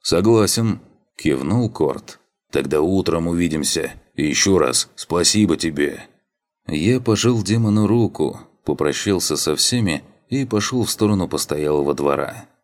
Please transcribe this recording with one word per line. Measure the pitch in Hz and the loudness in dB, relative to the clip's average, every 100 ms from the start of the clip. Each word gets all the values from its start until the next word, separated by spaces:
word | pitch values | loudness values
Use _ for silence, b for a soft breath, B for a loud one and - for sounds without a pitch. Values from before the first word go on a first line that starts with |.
"Согласен", | - 82 104 113 98 - 113 - - _ _ - | 0 2 4 4 4 2 0 -2 -8 _ _ -6
кивнул | 76 67 69 113 117 | -2 -2 0 0 0
Корт. | - 71 53 - - _ _ _ | 0 -2 -2 -12 -20 _ _ _
"Тогда | 69 67 76 | -4 0 0
утром | 82 95 87 82 85 | 2 0 0 -2 0
увидимся. | 85 87 78 71 85 - - _ - | 0 0 -2 -2 -4 -6 -10 _ -4
И | 76 | -2
ещё | 69 98 95 | 0 2 2
раз | 65 60 - - | 2 0 -4 -12
спасибо | - 85 85 107 104 78 | -6 0 0 2 2 2
тебе". | 82 71 71 - - _ _ _ _ _ - | -2 -2 -2 -4 -16 _ _ _ _ _ -8
Я | 78 92 127 | -2 0 0
пожал | 120 104 120 117 | 0 2 2 0
демону | 101 113 110 107 104 | 0 0 2 2 2
руку, | 120 110 - 71 - - _ | 2 2 0 -4 -4 -20 _
попрощался | - 71 76 71 101 92 - 76 | -4 0 0 -2 -2 -2 0 -2
со | - 73 | -2 0
всеми | - 120 101 73 - _ _ | 0 2 0 -2 -8 _ _
и | 135 123 | -4 -2
пошёл | 104 101 127 | -2 -2 -2
в | 101 | -2
сторону | - 107 101 85 | 0 2 2 0
постоялого | 76 - 76 73 76 71 | -4 -4 -2 0 0 0
двора. | 69 71 69 69 - - _ | 0 0 0 -4 -10 -18 _